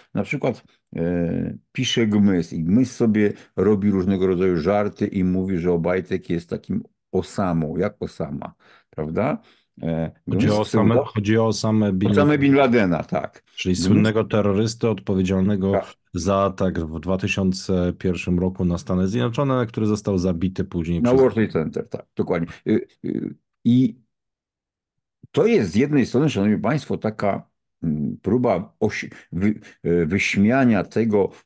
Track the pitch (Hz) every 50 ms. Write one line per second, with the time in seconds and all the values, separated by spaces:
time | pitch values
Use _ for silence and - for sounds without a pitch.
0 | _ _ - 104 101 - 156 131 - 135 107 - - _ _ _ _ _ - -
1 | 82 87 87 87 85 85 90 87 85 85 - - - _ - 131 127 - - 123
2 | 117 107 104 104 101 104 95 87 82 - - 85 80 85 98 123 131 113 - -
3 | 120 113 104 107 104 101 101 - - _ _ - 92 104 107 98 98 104 98 95
4 | 90 98 98 90 95 95 92 87 95 92 90 82 76 92 104 104 104 104 - -
5 | 104 - - 98 90 90 90 92 92 95 95 85 82 90 87 85 82 90 90 95
6 | 85 - 95 90 - - 87 85 - - - - - - 92 - - - _ _
7 | _ _ - 92 92 - - - 98 90 85 82 80 76 78 80 95 104 - _
8 | 92 - - - 82 71 71 - - - - _ _ _ _ _ _ _ _ 80
9 | 78 78 82 98 110 143 - - - _ _ _ _ _ _ - - 82 80 82
10 | 82 80 - _ _ - - 95 - 107 104 104 104 - - 110 104 107 117 123
11 | 151 - - 113 98 104 110 113 113 113 107 - - 110 110 110 107 101 95 92
12 | 104 98 101 98 147 147 151 143 139 139 135 143 139 123 117 120 101 90 82 -
13 | - - 90 73 - - - - _ _ _ - - 92 92 92 85 92 104 104
14 | 107 110 107 110 110 104 - 107 101 101 98 101 113 113 117 - - 113 107 92
15 | - - 98 95 95 92 95 95 95 104 104 95 95 98 98 98 - - - _
16 | _ _ - 90 85 98 98 98 98 98 95 - 98 92 80 87 82 78 80 82
17 | 76 90 95 95 104 101 - 101 95 92 92 - - - 95 90 90 90 87 -
18 | - 92 90 87 - 92 87 87 90 92 92 - 92 87 85 85 - - 92 90
19 | 95 95 107 123 123 120 113 151 143 135 131 127 120 117 - - 110 107 107 104
20 | - 104 98 90 87 92 90 82 95 92 92 - 90 - - 87 80 82 85 85
21 | - 120 127 135 131 123 - 110 107 - - 82 76 - - - - - - -
22 | - _ _ - 95 - 92 85 82 82 - - _ - 107 - - - _ _
23 | - - - - - - - - _ _ _ _ _ 120 123 127 131 120 - -
24 | _ _ _ _ _ _ _ _ _ _ _ _ _ _ _ _ _ _ _ _
25 | _ _ _ _ - _ - 139 180 226 240 180 110 85 80 107 139 147 151 139
26 | 107 - - 123 156 147 113 98 98 107 107 - - 110 151 143 - - 98 90
27 | - 110 107 - 107 98 - - - _ _ _ _ _ _ _ - 82 76 76
28 | 73 - - - - - 110 127 120 117 98 85 107 - _ _ 110 104 - -
29 | - - - - - _ - 87 98 107 - - - - - _ - 82 85 87
30 | 82 76 95 101 - - - 98 101 110 127 139 131 120 110 92 85 - - 107
31 | 117 113 104 101 92 85 - - _